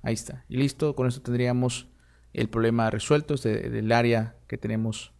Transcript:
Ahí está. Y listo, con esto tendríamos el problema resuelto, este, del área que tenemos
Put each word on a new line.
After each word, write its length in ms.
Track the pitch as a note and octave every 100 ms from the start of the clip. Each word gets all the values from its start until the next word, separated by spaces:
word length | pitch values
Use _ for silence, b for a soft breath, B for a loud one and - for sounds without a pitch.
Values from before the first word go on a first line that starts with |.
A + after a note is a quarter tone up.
Ahí 140 | A#2 A2+
está. 280 | - C3 -
Y 80 | B2
listo, 380 | C#3 - D3+ C3+
con 120 | B2+
esto 140 | B2+
tendríamos 640 | - A#2+ B2 B2 B2 - - b b b b
el 160 | - A2+
problema 400 | A2+ A2+ A#2 A2
resuelto, 460 | G#2+ - D3+ D3+ C#3+
este, 340 | A2+ G#2+ A#2+
del 220 | A2+ A2
área 440 | A#2 A#2+ A#2 A2+ - _
que 100 | -
tenemos 560 | A2 A2 A2 A2 -